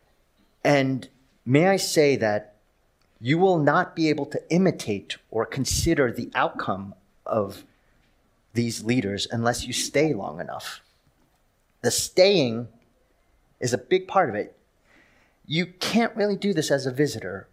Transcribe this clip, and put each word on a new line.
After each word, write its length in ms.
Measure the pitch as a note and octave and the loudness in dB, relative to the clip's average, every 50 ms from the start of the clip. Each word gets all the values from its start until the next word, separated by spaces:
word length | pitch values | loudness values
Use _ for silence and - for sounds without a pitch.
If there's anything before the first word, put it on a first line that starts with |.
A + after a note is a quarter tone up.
| _ _ _ _ _ _ _ _ _ _ _ _ | _ _ _ _ _ _ _ _ _ _ _ _
And 460 | - C#3+ C#3+ C#3 C3+ C3 C3+ B2 - - _ _ _ _ _ _ - | 2 2 4 4 4 2 -2 -4 -6 -10 _ _ _ _ _ _ -2
may 220 | A#2 B2+ D3 F3 | 2 4 4 4
I 100 | F#3+ G3 | 4 2
say 380 | F#3 F#3 - - E3+ D3 C#3+ C3+ | 0 0 0 2 4 4 4 4
that 380 | G#2+ A2 G#2+ G#2 G#2 - - _ _ _ _ _ _ _ _ _ _ _ _ _ - | 2 0 0 0 -2 -4 -8 _ _ _ _ _ _ _ _ _ _ _ _ _ -8
you 180 | A2 B2 D3+ E3 | -2 0 2 4
will 200 | F#3 F#3+ F3+ E3 | 4 4 4 4
not 360 | D3 C#3+ D3 F3 F3 E3+ - | 4 4 4 2 2 0 -2
be 140 | E3+ D#3+ D#3 | 0 0 2
able 180 | D3+ D3+ C#3+ | 2 0 -2
to 160 | - - - - - | -6 -6 -8 -4 0
imitate 640 | D#3+ F3 F#3+ F3 - - - - G#2 G2 - - - - _ - | 2 2 4 2 0 -2 -4 -4 -4 -6 -6 -10 -14 -14 _ -6
or 160 | - A2 A2 | -4 -4 -4
consider 640 | - - C#3 B2+ - - - - E3+ E3 D3 C#3 A#2 | -2 -4 -4 -4 -2 -2 0 2 2 2 2 2 0
the 200 | - A#2+ A#2 A2 - | 0 -4 -8 -4 -2
outcome 600 | B2+ C#3+ E3+ - - - - G2+ F#2 G2 G2+ - _ _ _ _ _ - | 0 0 -2 -2 -6 -6 -4 -4 -6 -6 -12 -14 _ _ _ _ _ -6
of 400 | - A2 A2+ G2+ G2 G2 - - _ _ _ _ _ _ _ _ _ _ _ _ _ _ _ _ _ - | -2 -2 -2 -2 -2 -6 -14 -20 _ _ _ _ _ _ _ _ _ _ _ _ _ _ _ _ _ -4
these 300 | A#2 A#2+ A#2 A2 - - | -2 -2 -2 -4 -6 -2
leaders 420 | A2 B2 B2+ G2+ G2 G2+ F#2+ - - | -2 0 0 0 -2 -4 -4 -6 -6
unless 340 | - A2+ A#2 A#2+ A#2+ - - | -4 -2 0 0 -2 -2 -6
you 80 | - | -6
stay 400 | B2+ - - - - C#3 D#3 D#3 | -6 -6 -4 -2 0 2 2 2
long 260 | C#3 G2 F#2+ F2 D2+ E2+ | 0 -2 -6 -8 -8 -10
enough. 440 | E2+ - - - - - - - _ _ _ _ _ _ _ _ _ _ _ _ _ _ _ _ _ _ _ - | -10 -10 -10 -12 -12 -12 -14 -16 _ _ _ _ _ _ _ _ _ _ _ _ _ _ _ _ _ _ _ -4
The 100 | - A#2 | -4 -2
staying 800 | - - - - - - F#3 G3+ G#3 F3 C#3 A#2+ A2+ A#2 A#2+ A2+ _ _ _ _ _ _ _ _ _ _ _ _ _ _ _ _ _ - | -2 -2 -4 0 4 6 6 6 6 4 2 0 -2 -6 -8 -10 _ _ _ _ _ _ _ _ _ _ _ _ _ _ _ _ _ -6
is 120 | B2+ A#2+ | -4 -4
a 60 | B2 A#2 | -4 -4
big 280 | - - F#3 F#3 F#3 | -2 0 0 0 0
part 220 | - - G3 F3+ C3 | 0 0 0 2 0
of 60 | G2+ | -2
it. 200 | G#2 F#2+ - - _ _ _ _ _ _ _ _ _ _ _ _ _ _ _ _ _ _ | -4 -6 -8 -10 _ _ _ _ _ _ _ _ _ _ _ _ _ _ _ _ _ _
You 200 | - C#3+ E3 F3+ | -4 -2 -2 -2
can't 480 | E3+ - - - - - A3+ A#3 - - | -4 -6 -8 -4 0 0 2 0 0 0
really 200 | - G3+ G#3 G3+ | -2 0 0 0
do 160 | G3 G3+ G3+ | -2 -2 -2
this 180 | F#3+ D#3+ C#3 - | 0 0 0 0
as 140 | D3 C#3 B2 | 0 0 0
a 60 | C3 | -2
visitor 580 | B2 C3 D3+ C#3 - A2+ G2 F#2 F#2+ G2 - _ | 0 0 0 0 0 -6 -8 -10 -10 -10 -12 _